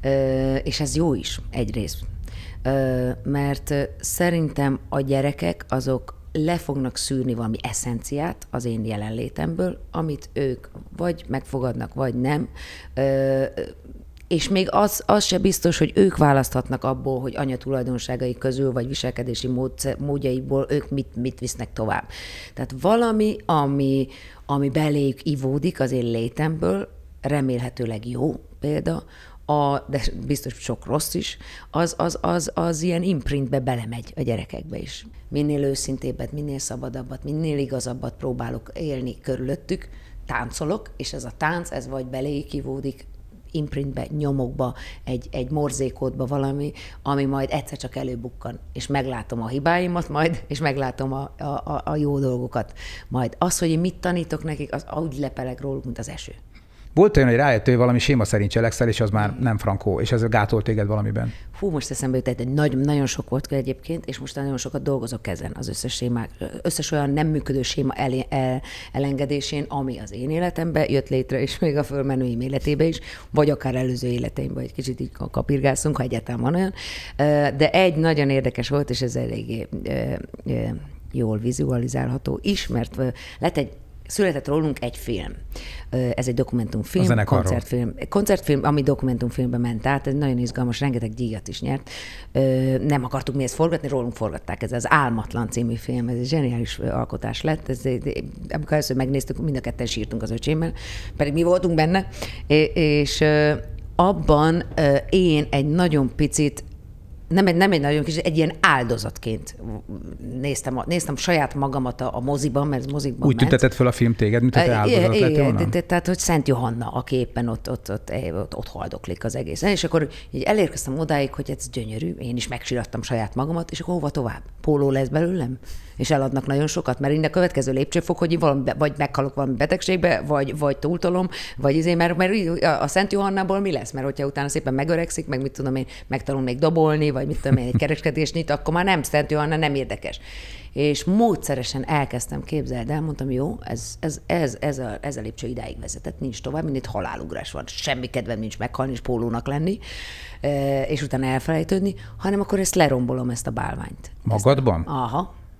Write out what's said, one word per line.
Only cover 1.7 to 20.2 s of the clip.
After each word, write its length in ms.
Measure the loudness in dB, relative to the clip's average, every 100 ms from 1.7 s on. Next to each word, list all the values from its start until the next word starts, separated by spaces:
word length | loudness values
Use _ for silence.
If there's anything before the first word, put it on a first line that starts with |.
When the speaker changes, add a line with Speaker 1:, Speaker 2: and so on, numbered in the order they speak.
| -2 -4 -6 -8 -8 -10 -10 -12 -4
Speaker 1:
Ö, 460 | 0 2 2 2 0 -2
mert, 460 | -2 0 0 -2 -2
ö, 120 | -2 -2 -4
szerintem 800 | -6 2 2 4 0 2 2 2 -2
a 100 | -2
gyerekek 640 | 2 2 2 0 -2 -2 -2
azok 440 | -2 0 -2 -4 -16 -8
le 260 | -2 0 0
fognak 400 | -2 -2 -2 -4
szűrni 360 | -2 0 0
valami 240 | -2 -2 -2
eszenciát 880 | -4 -4 -4 -4 -4 -4 -4 -6 -6
az 160 | -4 -2
én 200 | -2 -2
jelenlétemből, 920 | -4 -4 -4 -6 -4 -4 0 -2 -2 -8
amit 380 | -4 -4 -4 -6
ők 340 | -2 -2 -2 -10 -16 -14 -4
vagy 260 | -2 -2 -4
megfogadnak, 680 | -6 -4 -2 -2 -2 -6
vagy 200 | -2 -2 0
nem. 340 | 0 0 -2 -8 -14 -14 -8
Ö, 500 | 0 2 4 2 2 0 -2 -8 -10 -18 -18 -18 -20 -2
és 220 | 0 2
még 180 | 2 4
az, 320 | 4 4 2 4
az 180 | 4
se 140 | 6 4
biztos, 400 | 4 4 2 4
hogy 140 | 4 6
ők 220 | 6 8
választhatnak 680 | 6 6 4 -2 -2 -2
abból, 360 | 0 -2 -2 -2
hogy 160 | -4 -2
anya 220 | -2 -2
tulajdonságai 800 | -2 -2 0 -2 -2 -2 -2 0
közül, 340 | 0 2 2
vagy 160 | 0 -2
viselkedési 600 | -2 -4 -2 -4 -2 -2
módsze-, 480 | 0 -2 -2 -4 -2
módjaiból 680 | -2 0